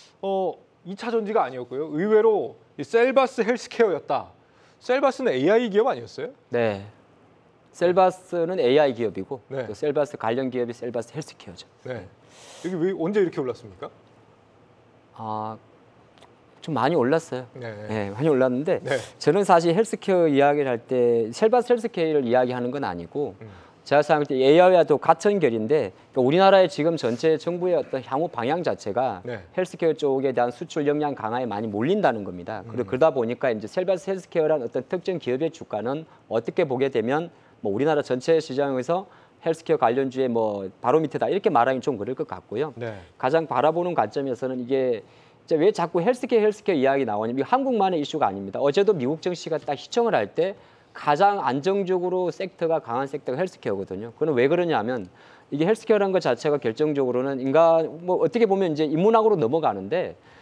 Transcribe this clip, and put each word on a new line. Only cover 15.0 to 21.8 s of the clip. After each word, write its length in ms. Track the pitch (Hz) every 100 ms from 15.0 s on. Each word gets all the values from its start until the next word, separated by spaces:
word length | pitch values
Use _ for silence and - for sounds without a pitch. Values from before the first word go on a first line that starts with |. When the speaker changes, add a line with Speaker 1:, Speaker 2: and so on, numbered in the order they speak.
| _
Speaker 2:
아, 440 | - 110 107 107 110 - _ _ _ _ _ - _ _ _
좀 140 | -
많이 200 | 135 131
올랐어요. 520 | 170 123 160 - 127 123
Speaker 1:
네. 320 | 135 117 104 104
Speaker 2:
네, 220 | 107 101
많이 180 | 101 156
올랐는데 520 | 131 131 123 165 143
Speaker 1:
네. 160 | 127 135 - -
Speaker 2:
저는 260 | 151 185
사실 300 | 196 175 170
헬스케어 540 | 170 226 214 - 185 165
이야기를 420 | 139 143 147 135
할 80 | 117
때 520 | - 127 120 117 113
셀바스 400 | 123 220 247 233
헬스케어를 520 | 240